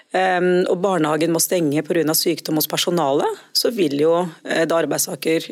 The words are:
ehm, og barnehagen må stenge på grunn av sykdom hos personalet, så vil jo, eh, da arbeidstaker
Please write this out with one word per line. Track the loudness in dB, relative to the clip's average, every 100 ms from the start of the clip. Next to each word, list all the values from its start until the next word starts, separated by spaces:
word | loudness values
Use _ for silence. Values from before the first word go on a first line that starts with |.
| -6 0
ehm, | 0 2 2 2 2
og | 0
barnehagen | 0 0 0 0 0
må | 0
stenge | 0 0 0 0 0
på | 0
grunn | 0
av | 0
sykdom | 0 -2 -2 -2
hos | -2
personalet, | -2 -2 0 0 0 0 -4 -6 -2
så | -2 0
vil | -2 2
jo, | 2 2 0 -6
eh, | -6 -2 0
da | 0
arbeidstaker | 0 -2 -4 -4 -2 -2 -2